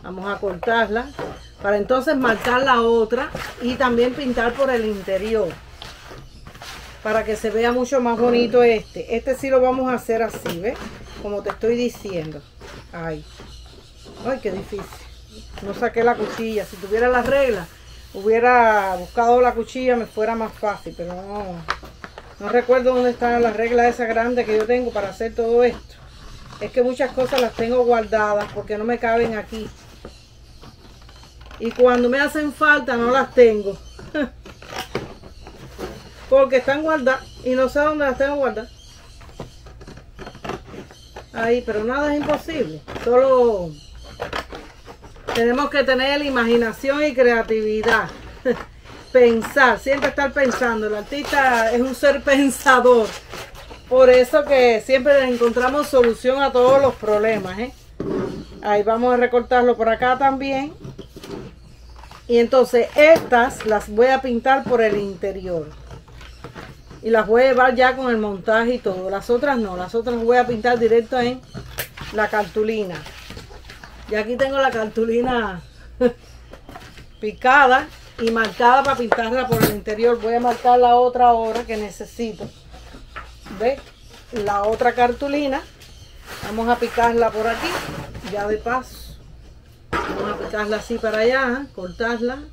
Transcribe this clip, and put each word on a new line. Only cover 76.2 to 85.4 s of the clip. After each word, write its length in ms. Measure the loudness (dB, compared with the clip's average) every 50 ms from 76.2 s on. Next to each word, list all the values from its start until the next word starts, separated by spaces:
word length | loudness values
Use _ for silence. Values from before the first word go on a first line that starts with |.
| -20 -20 -20 -20 -20 -20 -20 -20 -20 -20 -20 -20 -20 -20 -20 -20 -20 -20 -16 -10
picada 680 | -10 -10 -8 0 2 4 6 6 6 6 4 2 2 -4 -16 -20 -20 -20 -8 -4
y 100 | -2 -2
marcada 520 | 0 0 -2 -4 -2 2 4 6 6 6
para 140 | 4 0 -2
pintarla 520 | -2 0 0 0 0 0 -2 -2 -2 0 0
por 140 | 2 2
el 80 | 2 2
interior. 500 | 2 -4 -6 -6 -4 0 2 2 2 2
Voy 140 | 0 -2 0
a 60 | 0
marcar 380 | 0 0 -2 2 4 4 6 6
la 180 | 8 6 6
otra 320 | 6 4 2 2 4 4 6
ahora 360 | 6 4 0 -2 -4 -4 -4
que 120 | -4 -6
necesito. 720 | -6 -6 -8 -10 -14 -16 -14 -8 -8 -8 -8 -8 -12 -14 -16 -16 -20 -20 -20 -20 -20 -20 -20 -20 -20 -20 -18 -18 -18 -18 -18 -20 -20 -18 -16 -8 -2
¿Ve? 200 | -2 -2 -2 -4 -10 -20 -20 -20 -20 -20 -20 -20 -20 -12
La 320 | -8 -6 -4 -2 -2 0 0
otra 280 | -2 -2 2 0 0
cartulina. 720 | 4 4 2 2 2 -2 -4 -2 -2 -2